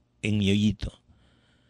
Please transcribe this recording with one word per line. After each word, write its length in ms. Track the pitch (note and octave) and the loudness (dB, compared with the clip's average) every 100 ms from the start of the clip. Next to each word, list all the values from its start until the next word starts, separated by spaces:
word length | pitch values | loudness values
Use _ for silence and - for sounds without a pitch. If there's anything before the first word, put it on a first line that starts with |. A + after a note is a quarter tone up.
| _ - | _ -8
en 160 | G#2+ G#2 | -4 0
mi 120 | G2 | 2
hoyito". 500 | G#2 G#2+ G2 - - _ - _ _ _ _ | 2 0 -2 -10 -12 _ -20 _ _ _ _